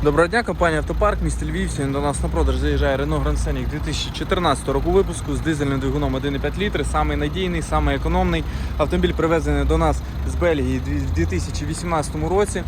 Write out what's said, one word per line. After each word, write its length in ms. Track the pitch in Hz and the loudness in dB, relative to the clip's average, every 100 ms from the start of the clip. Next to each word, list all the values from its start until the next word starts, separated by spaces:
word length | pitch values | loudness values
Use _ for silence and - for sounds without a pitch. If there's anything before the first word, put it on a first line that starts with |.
| 147 | 2
Доброго 220 | 143 170 | 4 2
дня, 140 | 226 | 2
компанія 380 | 226 170 175 156 | -2 0 2 2
«Автопарк», 420 | 147 175 208 202 | -2 2 2 2
місто 240 | 170 - 151 | -2 -2 -4
Львів. 240 | 160 190 | -2 -2
Сьогодні 220 | - 139 | -2 -2
до 60 | 139 | 0
нас 220 | 147 - | -2 -2
на 60 | 165 | -2
продаж 280 | 160 160 156 | 2 2 2
заїжджає 400 | 147 143 143 131 | 2 2 2 2
Renault 260 | 143 151 | 0 0
Grand 140 | 139 151 | 0 0
Scenic 320 | 160 143 120 | 0 -2 -2
дві 100 | 147 | -4
тисячі 320 | 156 143 - | -4 -4 -4
чотирнадцятого 600 | - 156 190 170 135 - | -6 -2 0 2 0 0
року 180 | 135 160 | 0 4
випуску 440 | 185 185 170 - | 2 2 -2 -4
з 60 | 135 | -2
дизельним 400 | 143 151 139 135 | 0 0 0 0
двигуном 340 | 135 139 143 | 0 0 0
один 200 | 131 143 | 0 -2
і 40 | 135 | -2
п'ять 200 | 147 156 | -2 -2
літри, 260 | 202 185 | -2 0
самий 320 | 147 156 151 143 | 0 0 0 0
надійний, 460 | 147 160 185 170 | -2 -2 -2 -2
самий 340 | 151 156 151 139 | -2 0 2 0
економний. 480 | 156 175 185 165 143 - - - | 2 2 2 0 -2 -4 -4 -2
Автомобіль 340 | 143 180 175 | 0 2 0
привезений 520 | - 160 165 147 143 | 2 2 2 2 0
до 140 | 143 160 | 2 2
нас 240 | 160 139 - - - | 2 0 -4 -6 -4
з 60 | |
Бельгії 460 | - 175 151 127 131 | 0 2 2 0 0
дві-, 160 | 123 143 | -2 -2
в 140 | 135 | 0
дві 160 | - 165 | 0 0
тисячі 400 | 180 - - 147 | 0 -2 -4 -4
вісімнадцятому 640 | 160 175 165 143 160 156 | -4 -2 -2 -2 -2 0
році 340 | 185 202 190 | 2 2 -2